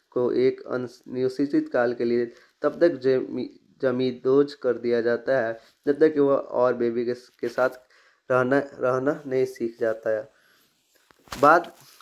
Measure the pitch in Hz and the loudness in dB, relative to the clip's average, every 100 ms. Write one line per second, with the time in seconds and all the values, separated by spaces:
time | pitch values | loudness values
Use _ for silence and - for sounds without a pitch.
0 | _ - 123 123 127 131 - 123 123 - | _ -2 0 2 0 0 -6 -8 -8 -14
1 | - 127 131 127 139 156 151 127 120 120 | -12 -4 -4 -2 0 0 0 0 0 0
2 | 120 120 120 - _ _ 147 143 170 135 | -2 0 -2 -8 _ _ -4 2 2 2
3 | 127 131 - 127 123 - _ _ 131 123 | 0 0 -2 -8 -10 -12 _ _ -2 0
4 | 127 120 131 135 143 - 127 117 117 117 | -2 -2 2 4 2 -2 -4 -2 0 0
5 | 117 117 123 135 113 113 - _ - 143 | 0 -2 0 0 -2 -6 -14 _ -4 2
6 | 156 156 139 139 - 113 123 120 120 117 | 2 4 2 2 -2 0 0 2 -2 -2
7 | 120 120 - _ 123 120 127 - _ _ | -4 -6 -10 _ -6 0 -2 -2 _ _
8 | _ _ - 127 127 139 139 - 127 127 | _ _ -2 0 2 0 0 -4 -2 0
9 | 131 165 147 131 131 - 117 - 113 110 | -2 -4 -4 -2 -2 -4 -8 -4 -4 -2
10 | 110 107 110 _ _ _ _ _ _ _ | -4 -4 -6 _ _ _ _ _ _ _
11 | _ _ _ - 143 165 - - - - | _ _ _ 2 4 4 2 -12 -20 -18